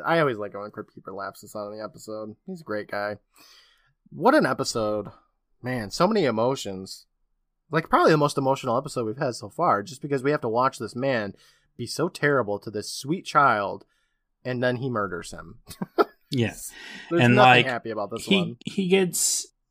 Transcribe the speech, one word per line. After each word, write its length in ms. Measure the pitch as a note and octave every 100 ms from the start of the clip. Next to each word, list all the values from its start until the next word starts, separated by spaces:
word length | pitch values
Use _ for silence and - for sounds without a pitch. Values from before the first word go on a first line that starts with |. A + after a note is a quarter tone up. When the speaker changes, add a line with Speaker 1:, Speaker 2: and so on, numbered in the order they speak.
| -
Speaker 1:
I 140 | E3
always 180 | D3 G#2+
like 160 | G#2
it 60 | G2+
when 100 | G#2
Crypt 240 | - G#2
Keeper 180 | - -
laughs 300 | G2 F#2+ -
us 120 | G#2 G#2+
out 100 | G#2
of 60 |
the 100 | G#2+
episode. 520 | G#2+ - - G#2+ G#2+ G#2 -
He's 160 | F#3
a 40 | D#3+
great 260 | G#2+ G2+
guy. 260 | G2+ G#2 G#2 _ _ - - _ _ _ _ _
What 240 | C#3 F#3+ -
an 100 | D#3+
episode. 600 | C3 A#2+ A#2+ G#2+ G#2+ G2+ - _ _ _ _
Man, 260 | B2 B2+ G2+
so 160 | - F3+
many 180 | A3 C#3+
emotions. 840 | A2 A#2+ C3+ G#2 F#2+ F#2+ - _ _ _ _ _ _ _
Like, 180 | D3+ -
probably 220 | C#4+ E4+
the 60 | D#3
most 200 | D3 -
emotional 400 | C3+ C3+ C3 A#2+
episode 280 | D3 - A2
we've 120 | A#2
had 160 | C#3+ A2+
so 120 | G#2
far, 320 | - E3+ G#2
just 200 | G#2 C3+
because 200 | D3 C#3
we 80 | C3
have 100 | D3
to 80 | A#2+
watch 280 | A2+ C3 -
this 180 | A2+ B2
man 380 | C3+ B2 G2+ - _ _ _ -
be 100 | A#2+
so 220 | - E3+
terrible 500 | - D3 C#3 G#2 G2+
to 100 | -
this 220 | G#2 -
sweet 340 | - C3 F3+ -
child, 600 | D3+ C#3 A2 G2 G2+ - _ _ _ _ _
and 180 | B2 B2+
then 140 | B2+ B2
he 120 | C3
murders 420 | A2+ G2+ F2 -
him. 280 | E2 E2 - - - - -
<laughs> 80 | - _ _
Speaker 2:
Yes. 380 | C3 A2 - - - - - -
Speaker 1:
There's 140 | E3+
Speaker 2:
And, 120 | B2 B2
Speaker 1:
nothing 140 | B2+
Speaker 2:
like, 160 | B2 B2+
Speaker 1:
happy 240 | A#2+ A2+
about 200 | G#2+ G2+
this 140 | A2+ -
Speaker 2:
he, 120 | G3+
Speaker 1:
one. 180 | E2+ A#2+
Speaker 2:
he 240 | - - F#3
gets, 600 | F#3+ F3+ - - - - _ _